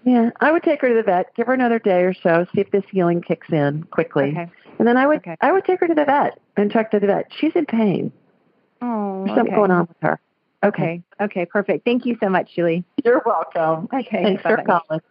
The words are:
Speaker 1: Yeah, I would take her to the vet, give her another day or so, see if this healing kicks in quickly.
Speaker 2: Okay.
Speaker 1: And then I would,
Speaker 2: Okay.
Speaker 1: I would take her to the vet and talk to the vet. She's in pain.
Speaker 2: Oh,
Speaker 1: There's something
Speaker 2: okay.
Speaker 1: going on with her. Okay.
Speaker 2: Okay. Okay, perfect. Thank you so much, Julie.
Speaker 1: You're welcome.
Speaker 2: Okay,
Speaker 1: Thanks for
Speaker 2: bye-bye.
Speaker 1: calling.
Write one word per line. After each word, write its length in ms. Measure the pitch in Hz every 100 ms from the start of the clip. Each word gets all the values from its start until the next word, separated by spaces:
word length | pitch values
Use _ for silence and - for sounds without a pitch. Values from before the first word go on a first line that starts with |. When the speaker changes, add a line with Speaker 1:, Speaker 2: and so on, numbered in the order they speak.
| 247
Speaker 1:
Yeah, 260 | 247 226 -
I 100 | 269
would 120 | 330
take 180 | 330 294
her 80 | 262
to 40 |
the 80 | 226
vet, 320 | 214 180 -
give 140 | - 233
her 60 |
another 260 | 254 247 226
day 240 | 214 180
or 100 | 180
so, 320 | 180 185 165 180
see 60 | -
if 80 | 196
this 120 | 202 196
healing 300 | 190 175 170
kicks 280 | - 170 -
in 320 | 160 143 147 160
quickly. 460 | - 160 151 139
Speaker 2:
Okay. 200 | 156 170 _ - -
Speaker 1:
And 80 | 220
then 100 | 247
I 100 | 277
would, 120 | 302
Speaker 2:
Okay. 180 | - 165
Speaker 1:
I 100 | 262
would 100 | 381
take 160 | 381 370
her 80 | 349
to 60 | 311
the 80 | 285
vet 320 | 285 220 - _ -
and 120 | 208
talk 220 | 226 220
to 80 | 208
the 80 | 196
vet. 200 | 175 - -
She's 140 | 302 349
in 100 | 302
pain. 460 | 226 214 160 - - _ _ _ _ _ _
Speaker 2:
Oh, 420 | 247 226 202 190 196
Speaker 1:
There's 120 | 214
something 160 | 233
Speaker 2:
okay. 20 | 208
Speaker 1:
going 160 | 196
on 160 | 180 170
with 100 | -
her. 180 | 156 156 _ _ _ _
Okay. 220 | 202 202
Speaker 2:
Okay. 200 | 175 175 - _
Okay, 240 | 202 196 175
perfect. 400 | 214 202 160 -
Thank 200 | 247 247
you 120 | 226
so 60 | 202
much, 240 | 185 -
Julie. 300 | - 170 165 175 -
Speaker 1:
You're 200 | 233 254 240
welcome. 600 | 180 170 175 160 160 175
Speaker 2:
Okay, 300 | 269 - 202
Speaker 1:
Thanks 180 | 175 190
for 140 | - 208
Speaker 2:
bye-bye. 220 | - 175 -
Speaker 1:
calling. 140 | 160 _